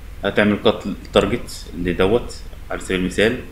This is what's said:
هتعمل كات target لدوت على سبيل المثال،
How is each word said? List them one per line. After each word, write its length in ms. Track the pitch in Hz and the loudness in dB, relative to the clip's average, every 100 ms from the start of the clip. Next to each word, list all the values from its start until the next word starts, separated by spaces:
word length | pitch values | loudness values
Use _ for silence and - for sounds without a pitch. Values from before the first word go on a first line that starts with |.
| - - | -14 -6
هتعمل 320 | 98 98 104 101 | -2 2 4 4
كات 200 | 113 104 101 87 - | 4 2 -2 -8 2
target 540 | 107 98 117 - - - - | 4 4 0 -6 -12 -12 -6
لدوت 580 | 87 87 95 117 - - - - - | -2 2 4 2 0 -10 -12 -12 -8
على 100 | 90 | -8
سبيل 200 | - 92 | -2 -2
المثال، 400 | 92 90 107 123 - | 0 2 2 2 -8